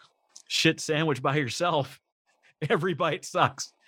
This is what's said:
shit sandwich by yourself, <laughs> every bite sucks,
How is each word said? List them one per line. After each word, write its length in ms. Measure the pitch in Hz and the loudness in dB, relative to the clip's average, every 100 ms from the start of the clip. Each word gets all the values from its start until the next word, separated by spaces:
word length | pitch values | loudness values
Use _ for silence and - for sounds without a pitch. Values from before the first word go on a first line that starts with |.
| - _ _ - - | -20 _ _ -20 -6
shit 320 | - 160 156 | 2 2 2
sandwich 420 | - 151 160 127 | -2 0 0 0
by 160 | 139 143 | 0 0
yourself, 640 | 123 - 175 156 139 - _ _ _ _ | -2 -2 0 0 -2 -10 _ _ _ _
<laughs> 320 | _ - 151 | _ -8 -2
every 240 | 202 180 160 | 0 0 0
bite 300 | 165 147 - | 0 -2 -4
sucks, 480 | 180 143 - - _ | 2 2 0 -14 _